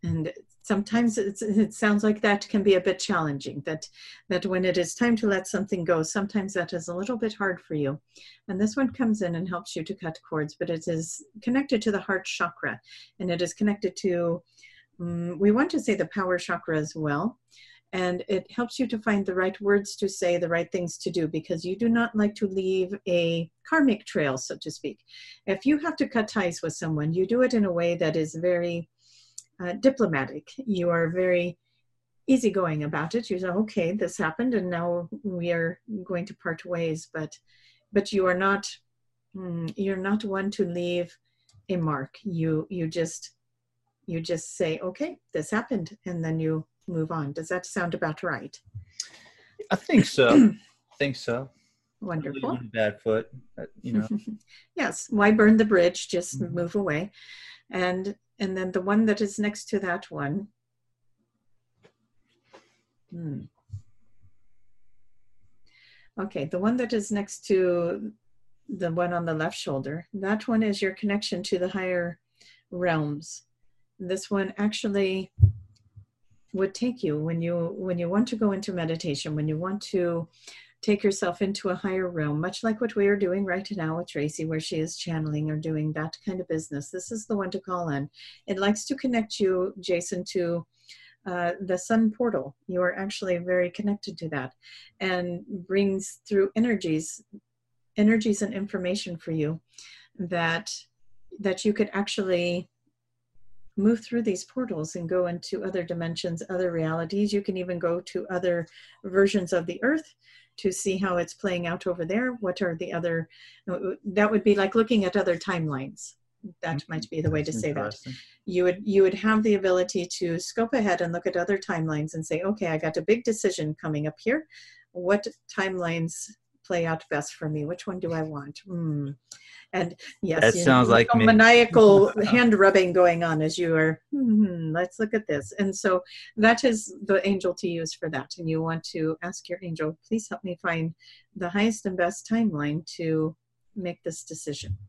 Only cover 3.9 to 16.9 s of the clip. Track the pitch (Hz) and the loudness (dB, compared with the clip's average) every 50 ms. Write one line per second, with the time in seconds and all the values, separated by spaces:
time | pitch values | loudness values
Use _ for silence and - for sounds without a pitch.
3.9 | _ - - - - - _ _ 190 180 - 202 185 185 185 185 175 180 175 165 | _ -20 -20 -20 -20 -20 _ _ -4 -2 0 0 0 0 2 2 2 2 0 -2
4.9 | - - 240 240 233 214 226 214 196 190 - - - 196 202 - - 185 170 165 | 0 0 2 2 4 4 2 2 2 0 -2 -2 -4 -4 -2 -2 -2 -4 2 2
5.9 | 180 160 160 156 - 214 196 202 - 214 190 190 - 185 170 165 - 175 165 - | 2 2 2 0 -2 -2 -2 0 -2 -2 -2 -2 -2 -4 -4 -2 -4 -8 -6 -6
6.9 | 175 180 196 208 254 226 233 220 214 - 202 196 180 170 - _ 160 151 147 135 | -6 -6 -4 -4 -4 -2 -2 -4 -4 -2 -2 -2 -2 -4 -6 _ -4 -2 -2 -2
7.9 | 143 151 _ _ _ - - - - _ _ - 196 185 208 214 214 285 269 254 | -2 -4 _ _ _ -20 -20 -20 -20 _ _ -6 -2 0 0 0 0 0 -2 -2
8.9 | - - 262 226 214 214 208 175 170 165 180 185 180 175 - - - 175 160 - | 0 0 0 0 2 0 0 -2 -2 -2 -4 -4 -6 -6 -8 -8 -8 -8 -6 -6
9.9 | 202 - - 165 160 - _ - - 156 151 151 - _ 175 170 170 160 165 - | -8 -8 -8 -10 -10 -10 _ -6 -4 -4 -4 -4 -4 _ -4 -4 -4 -4 -2 -4
10.9 | 170 160 165 165 - - - _ _ 214 - - 240 269 277 277 269 220 214 226 | -4 -4 -4 -6 -10 -14 -16 _ _ -8 -4 0 0 0 0 2 0 0 2 0
11.9 | 202 196 185 - 196 185 185 - - - - 175 - - - 139 107 - _ - | -2 -2 -2 -2 -4 -4 -2 -6 -4 -2 -4 -4 -4 -6 -6 -6 -6 -8 _ -20
12.9 | - - - - _ _ 190 180 170 170 175 165 - - 214 208 202 208 - 185 | -20 -20 -20 -20 _ _ -4 -4 -2 0 -2 -4 -2 0 0 0 0 0 -2 -4
13.9 | 180 - - 196 175 170 170 170 170 175 - _ _ _ - - - - _ _ | -4 -2 -2 0 0 2 0 0 -2 -2 -6 _ _ _ -20 -20 -20 -20 _ _
14.9 | _ _ 175 170 170 170 170 175 175 156 196 202 208 240 285 359 - 302 214 - | _ _ -8 -6 -4 -4 -4 -4 -2 4 4 6 6 6 4 2 0 -2 0 0
15.9 | 214 - 180 170 - 202 190 180 180 175 170 - 180 170 - - 160 156 151 156 | 0 0 0 -2 -2 -2 0 0 0 0 0 -2 -4 -4 -2 0 0 0 0 -2